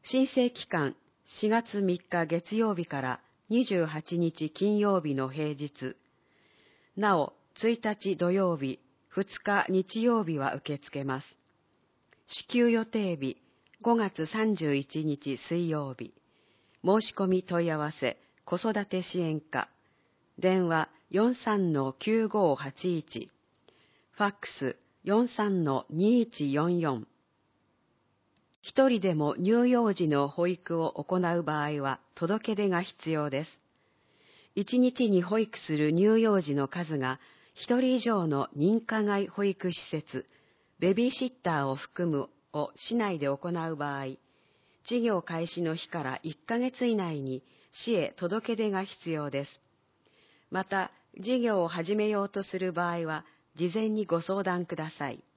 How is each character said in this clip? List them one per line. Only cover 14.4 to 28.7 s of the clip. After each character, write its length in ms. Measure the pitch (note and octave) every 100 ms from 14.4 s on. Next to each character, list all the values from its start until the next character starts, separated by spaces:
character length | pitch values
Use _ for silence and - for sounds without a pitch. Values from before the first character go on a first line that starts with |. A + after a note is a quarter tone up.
| A3 G3+
十 200 | D#3 C#3
一 300 | C#3 D#3 D#3
日 320 | C#3+ C#3+ B2+ -
水 200 | E3+ E3+
曜 240 | D3+ C#3
日。 200 | B2+ A#2+ _ _ _ _ _ _ _
申 180 | F3+ G#3+
し 120 | G#3+ -
込 120 | F#3+
み 160 | F#3
問 220 | F3+ F3 E3+
い 60 |
合 60 | D#3
わ 140 | D3+
せ、 260 | - B2+ - _ _ -
子 120 | F3
育 280 | A3+ G#3 G3
て 180 | F#3
支 160 | F3 F3+
援 200 | E3 D#3
課。 300 | _ C3 - _ _ _ _ _ _ -
電 280 | F#3 F#3 F3
話、 220 | E3 - _ _
四 260 | F#3+ A#3 B3
三 380 | A#3 G#3 F3+
の 200 | D3 C3+
九 340 | C3+ - A3+ A3
五 280 | G#3+ F3+ C3+
八 420 | C#3 - F#3 E3+
一。 340 | - - - _ _ _ _ _ _ _ _
フ 120 | -
ァ 40 | G3+
ッ 20 |
ク 160 | G3+ - -
ス、 180 | C3 - _ _
四 240 | E3+ G#3+ A#3+
三 360 | - G#3 F#3
の 220 | D#3 C3 -
二 320 | D#3 G3+ B3
一 300 | A#3 - C#3+
四 280 | C#3+ E3+ F3
四。 280 | D#3+ B2 G#2+ _ _ _ _ _ _ _ _ _ _ _ _ _ _ _
一 280 | -